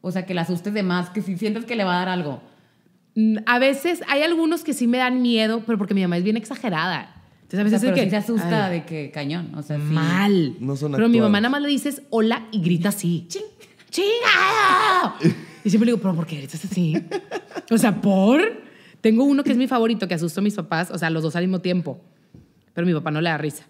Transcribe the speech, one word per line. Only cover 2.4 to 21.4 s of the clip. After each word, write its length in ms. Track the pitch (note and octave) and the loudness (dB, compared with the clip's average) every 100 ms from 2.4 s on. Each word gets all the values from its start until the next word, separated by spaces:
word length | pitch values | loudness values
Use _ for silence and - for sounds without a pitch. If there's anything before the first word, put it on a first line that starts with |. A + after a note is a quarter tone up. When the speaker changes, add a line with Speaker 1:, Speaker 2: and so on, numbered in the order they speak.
| - _ _ _ _ _ _ | -14 _ _ _ _ _ _
Speaker 2:
Mm, 240 | - A3 G#3+ | 0 2 2
a 140 | A3 B3 | 0 2
veces 420 | C4+ C#4 E4+ E4+ - | 2 2 -2 -4 -2
hay 140 | C#4 | 0
algunos 400 | D#4 E4+ E4 E4 | 2 2 2 0
que 80 | D#4+ | -2
sí 120 | C#4 A#3+ | -2 0
me 120 | B3 | 2
dan 240 | B3+ B3+ | 0 2
miedo, 400 | B3 A3+ A3 A3+ A3+ | 2 2 2 0 -2
pero 100 | A3+ | -2
porque 160 | G3 | 0
mi 80 | G3 | 0
mamá 140 | F#3 F3 | 0 0
es 60 | |
bien 120 | F3+ A3 | 0 -2
exagerada. 800 | A3 C4+ A#3+ D#3+ F3 D#3 - - - _ | -6 -8 -4 -2 -2 -4 -8 -20 -20 _
Entonces, 100 | _ | _
a 20 | |
Speaker 1:
O 20 | F#3 | -2
sea, 80 | |
Speaker 2:
veces 100 | G#3 | 2
es 80 | A3 | 2
Speaker 1:
pero 120 | A#3 F#3+ | 2 2
Speaker 2:
que 60 | |
Speaker 1:
sí 60 | G3+ | 2
se 60 | G#3 | 0
asusta 500 | G3+ A3+ E3+ E3+ G3 | 0 -2 0 0 0
Speaker 2:
ay. 120 | E3+ | -2
Speaker 1:
de 60 | - | -6
que 240 | D#3+ C#3 | -10 -8
cañón, 440 | D3+ C#3+ E3+ E3+ - | -6 -6 -6 -8 -10
o 60 | |
sea, 140 | C#3+ D3 | -6 -6
sí. 60 | |
Speaker 2:
Mal. 720 | D3 D#3 D#3+ F3+ G3+ G3 D3 - | -2 0 0 2 2 2 2 -2
Speaker 3:
No 160 | B2+ C#3 | -6 -4
son 160 | D3 | -2
Speaker 2:
Pero 160 | C#3 A#3 | 2 4
mi 100 | A#3 | 4
mamá 200 | G#3+ G3+ | 4 4
Speaker 3:
actuados. 40 | |
Speaker 2:
nada 80 | A#3 | 2
más 120 | C#4+ | -2
le 60 | D4 | 0
dices, 340 | C#4 C#4+ C#4 - | -2 -2 -6 -4
"Hola", 360 | A3+ A3 B3 - | 0 2 0 -4
y 100 | A3 | -2
grita 260 | E3 F3 F#3 | 0 2 0
así. 360 | G3+ E3+ E3+ - | -2 -2 -2 -4
Speaker 1:
Ching. 140 | G4 G#4+ _ - _ - | -10 -12 _ -20 _ -10
Speaker 2:
¡Chingado! 1200 | - G4+ A#4 A#4+ F#4+ F#4+ A4 G4 F#4 G#4+ F#4 D4+ - D#3 - - - | -2 0 2 2 4 2 2 4 4 4 2 0 0 0 0 -10 -6
Y 60 | G#3+ | 2
siempre 160 | G#3 A#3 | 4 4
le 60 | |
digo, 60 | A3+ | 2
"¿Pero 120 | F#3+ | 0
por 120 | E3 D#3+ | -2 -4
qué 120 | D3+ | -8
gritas 260 | C3+ D#3+ | -10 -12
así?". 320 | F#3+ F#3 E3+ D#3+ C4+ G4+ - - - G#4 - | -6 -2 0 0 -2 -10 -8 -12 -10 -14 0
O 60 | A3+ | 2
sea, 220 | A3+ F#3 | 4 2
¿por? 400 | G#3 F#3+ G3 C#4 G#4+ - - - - _ | 2 4 6 4 2 -2 -16 -20 -20 _
Tengo 220 | A3 A3 | 2 4
uno 200 | C#4+ C#4 | 4 2
que 80 | C#4 | 2
es 60 | A3+ | 0
mi 80 | B3+ | 2
favorito, 420 | B3+ A3+ A#3 F#3 | 2 0 0 -2
que 60 | |
asustó 260 | E3+ E3 D#3+ | -2 -4 -2
a 20 | |
mis 120 | G#3 | -2
papás, 360 | G#3 D#3+ D#3+ F3 | -2 -4 -4 -4
o 60 | D#3 | -4
sea, 120 | E3 | -2
los 120 | D#3+ | -2
dos 140 | D#3+ | -2
al 80 | E3+ | -2